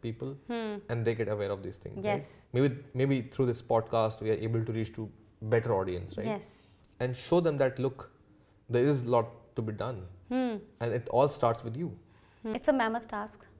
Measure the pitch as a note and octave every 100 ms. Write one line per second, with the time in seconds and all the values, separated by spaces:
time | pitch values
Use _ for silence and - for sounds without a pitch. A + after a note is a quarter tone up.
0 | A#2 A2+ C3 C#3 - A#3 A3 G#3 - A#2
1 | A2+ A2+ G#2 G#2 G2 G2 F#2+ G2 - -
2 | G3+ G3+ C#3+ - - B2 C#3 B2+ - B2+
3 | C#3 C3+ A#2+ - B2+ A#2 - A#2 A2+ A2+
4 | A2 A2 A2 A2 A2+ A2+ A2+ A2+ A2 -
5 | A2 - - _ A2 A#2 A#2 G2+ F#2 F2+
6 | F2+ - A3 G3+ - - - _ _ _
7 | B2+ B2 - F3 E3+ D3 C3+ B2+ C3 -
8 | - _ _ - _ _ _ A#2+ B2+ C#3
9 | A#2+ A#2+ A2+ - - - A2 G#2+ A2 A#2
10 | F2+ - - B3 B3+ G#3+ - - A#2 A2+
11 | A#2 A#2+ C#3+ - A#2+ A#2 A#2 A#2 E3+ G2
12 | - - _ _ A3+ A3 - C4+ A3+ A3+
13 | A3+ G#3+ G#3+ - - -